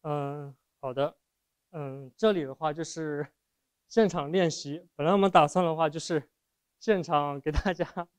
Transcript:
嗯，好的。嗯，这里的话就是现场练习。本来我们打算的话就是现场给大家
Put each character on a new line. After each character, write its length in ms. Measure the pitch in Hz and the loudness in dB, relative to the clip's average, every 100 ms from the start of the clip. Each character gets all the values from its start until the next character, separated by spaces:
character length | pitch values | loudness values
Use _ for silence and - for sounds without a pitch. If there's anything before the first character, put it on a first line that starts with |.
嗯， 520 | 156 147 143 147 143 131 _ _ | -4 -4 -4 -8 -12 -18 _ _
好 120 | 135 | -8
的。 240 | 127 147 - _ _ _ _ _ | -2 -4 -4 _ _ _ _ _
嗯， 380 | 170 143 135 131 _ | -12 -10 -12 -16 _
这 160 | 220 | 0
里 100 | 196 | 2
的 100 | 139 | -4
话 200 | 135 156 | -4 -4
就 100 | 151 | -4
是 420 | 160 - 156 147 147 _ _ _ _ _ _ | -8 -6 -6 -4 -6 _ _ _ _ _ _
现 220 | - 208 | 2 2
场 240 | 170 143 | 2 -2
练 180 | 185 170 | 2 2
习。 340 | - 143 156 - - | 0 -8 -10 -12 -2
本 100 | 151 | 2
来 60 | |
我 40 | 196 | 4
们 140 | 196 | 6
打 160 | 180 147 | 6 6
算 180 | 185 | 2
的 120 | 170 160 | 0 0
话 120 | 160 | 0
就 120 | 156 | -2
是 280 | - 226 - _ _ _ _ _ | -4 -4 -4 _ _ _ _ _
现 200 | - 196 | 0 0
场 400 | 165 151 147 143 | 2 0 0 -2
给 120 | 156 | -2
大 200 | 147 196 | 0 0
家 120 | 180 165 - 170 | -2 -4 -6 -12